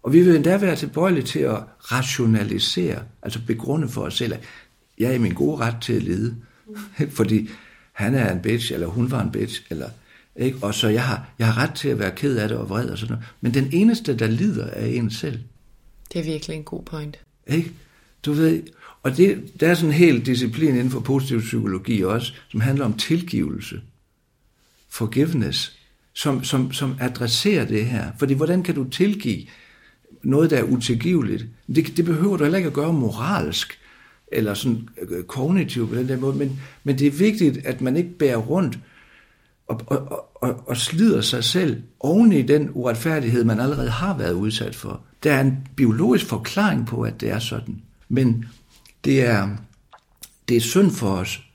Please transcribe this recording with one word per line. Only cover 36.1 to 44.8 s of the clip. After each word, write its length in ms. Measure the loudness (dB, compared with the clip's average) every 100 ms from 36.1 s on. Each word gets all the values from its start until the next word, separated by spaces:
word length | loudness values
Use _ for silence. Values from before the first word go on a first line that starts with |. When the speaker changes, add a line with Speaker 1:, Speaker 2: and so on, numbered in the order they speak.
| -2
Speaker 1:
måde, 200 | -2 -2
men, 220 | -4 -6 -12 -10
men 160 | -4 2
det 80 | 2
er 40 |
vigtigt, 540 | 4 2 4 2 2 -6
at 160 | -4
man 160 | 0 0
ikke 120 | -2
bærer 280 | 0 2 2
rundt 420 | 0 0 0 -4 -14 -20 -20 _ _ _ _ _ -8
og, 140 | -8 -4
og, 120 | -4 -4
og, 180 | -10 -12 -6
og, 220 | -4 -4 -6
og 100 | -4
slider 440 | -2 2 4 4
sig 220 | 2 0
selv 380 | 0 0 0 -2 -8 _
oven 320 | 2 6 8
i 100 | 6
den 280 | 6 4 4
uretfærdighed, 680 | -2 -2 0 0 0 2 4
man 160 | 4 2
allerede 300 | 0 0 -2
har 280 | -2 -2 -2
været 160 | -2
udsat 420 | 0 -2 -2 -6
for. 260 | -8